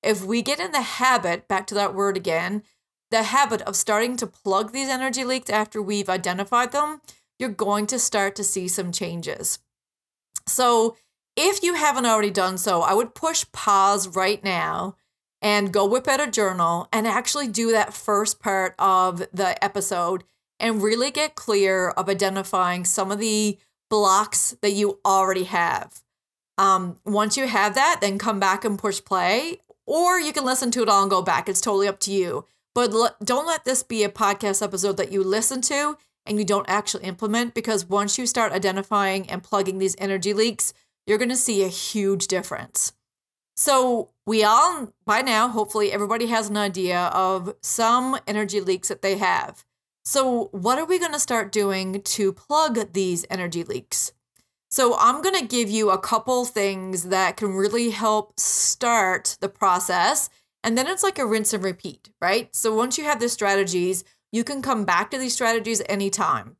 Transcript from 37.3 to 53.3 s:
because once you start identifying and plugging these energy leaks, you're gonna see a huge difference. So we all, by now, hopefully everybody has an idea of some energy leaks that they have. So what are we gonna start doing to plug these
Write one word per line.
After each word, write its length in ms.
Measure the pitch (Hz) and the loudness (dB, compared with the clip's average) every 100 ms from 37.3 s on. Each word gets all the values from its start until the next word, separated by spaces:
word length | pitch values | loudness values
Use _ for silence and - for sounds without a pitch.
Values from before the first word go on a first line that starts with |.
| 226 240 | -2 -2
because 320 | 233 233 214 175 | -4 -2 -2 0
once 320 | 196 202 202 | -2 0 -2
you 80 | 240 | -2
start 260 | 240 220 | 0 0
identifying 800 | 185 190 190 196 214 196 190 190 | 0 -2 -2 -2 0 0 -2 -6
and 120 | 185 | -10
plugging 360 | - 208 196 190 | -4 -2 -2 -2
these 180 | 190 180 | -2 -2
energy 360 | 202 196 180 | -4 -2 -2
leaks, 400 | 208 226 220 - - _ _ - | 0 0 0 -4 -6 _ _ -2
you're 100 | 208 | 0
gonna 200 | 240 254 | 0 0
see 260 | - 208 | 0 2
a 60 | 190 | 0
huge 580 | 185 - 214 196 196 - | -2 -6 -2 0 0 0
difference. 640 | 185 175 - 123 - - - _ _ _ _ _ - | -2 -4 -10 -8 -4 -4 -6 _ _ _ _ _ -2
So 540 | - 269 254 240 - _ - | 2 4 4 0 -2 _ -2
we 160 | 220 | 2
all, 480 | 214 226 320 339 233 _ - | 6 6 4 2 -8 _ -2
by 160 | 214 | 0
now, 260 | 254 220 240 | 2 2 2
hopefully 420 | 233 208 220 208 | 0 -2 0 0
everybody 360 | 202 208 226 233 | 0 -2 -2 0
has 240 | 233 214 | -2 -2
an 80 | 208 | -2
idea 480 | 202 185 180 175 180 | -2 -2 -2 0 0
of 400 | - 185 190 180 - | 0 0 0 -4 -10
some 560 | - - 226 247 254 262 - | -6 0 2 2 2 -4 -4
energy 340 | 208 208 208 | -4 -2 -2
leaks 280 | 185 185 - | 0 -2 -2
that 120 | - | -4
they 160 | 196 196 | -2 0
have. 480 | 190 180 - - - _ _ _ | 0 0 -4 -12 -20 _ _ _
So 460 | - 277 262 247 214 | -2 2 2 2 -2
what 260 | 196 190 254 | -4 0 0
are 60 | |
we 140 | 320 359 | 2 0
gonna 200 | 330 294 | 0 -2
start 320 | - 240 214 | -2 -2 -2
doing 520 | 214 202 190 190 190 | 0 0 0 -4 -6
to 320 | - - 196 | -4 0 0
plug 580 | 190 _ 294 311 240 202 | 0 _ 2 2 0 -2
these 320 | 175 190 175 - | -2 0 0 -4